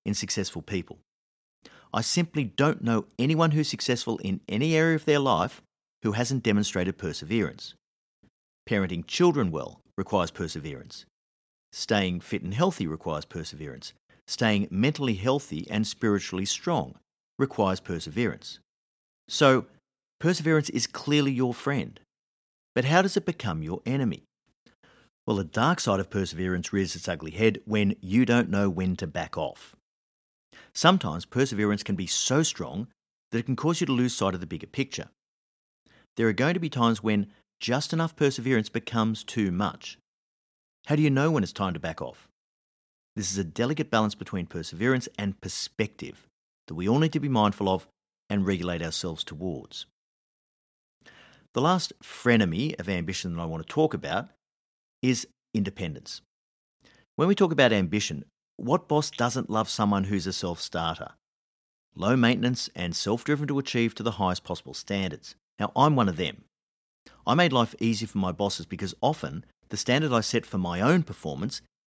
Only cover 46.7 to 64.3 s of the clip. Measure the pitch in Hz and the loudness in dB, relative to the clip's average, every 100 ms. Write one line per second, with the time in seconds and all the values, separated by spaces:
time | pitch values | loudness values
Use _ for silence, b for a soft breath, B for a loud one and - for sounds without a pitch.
46.7 | 78 95 135 160 151 143 120 104 - 98 | -4 2 2 2 0 2 4 4 2 0
47.7 | 92 - _ _ _ - 101 95 92 87 | 0 -2 _ _ _ -4 -2 0 0 -2
48.7 | 85 82 - 90 78 - 76 92 69 52 | -4 -4 -6 -6 -8 -10 -8 -8 -8 -12
49.7 | - - _ _ _ _ _ _ _ _ | -18 -18 _ _ _ _ _ _ _ _
50.7 | _ _ _ B B B B B 117 151 | _ _ _ B B B B B 0 2
51.7 | 185 - - - - 123 113 92 82 147 | 2 -2 -10 -18 -2 4 6 4 0 -4
52.7 | - 87 90 82 92 92 85 85 82 80 | -4 -4 -2 -2 -6 -6 -6 -6 -8 -6
53.7 | 147 156 82 71 87 - _ _ _ _ | 0 0 0 -4 -4 -6 _ _ _ _
54.7 | _ _ - 127 120 - _ _ 110 95 | _ _ -2 0 0 -4 _ _ -4 -4
55.7 | - 85 69 - - _ _ _ _ _ | -4 -10 -10 -14 -18 _ _ _ _ _
56.7 | _ b b b - 175 202 180 143 123 | _ b b b 0 2 4 4 6 6
57.7 | 104 87 104 - 73 - _ _ - 117 | 6 2 0 -2 -6 -10 _ _ -8 0
58.7 | 175 - 151 147 - 120 123 - 107 110 | 0 2 0 0 0 0 0 -2 -2 0
59.7 | - 104 101 95 101 90 - 92 85 - | 0 2 2 0 -2 -2 -4 -4 -6 -6
60.7 | 85 82 80 - - _ _ _ _ _ | -4 -4 -6 -10 -18 _ _ _ _ _
61.7 | _ _ - 98 131 117 123 123 123 - | _ _ -2 2 4 4 4 0 -2 -6
62.7 | - 87 82 101 117 - 147 147 139 139 | -6 -6 -4 -2 -2 0 -2 -2 -4 -2
63.7 | 120 117 - 113 104 92 | 0 0 0 -4 0 -2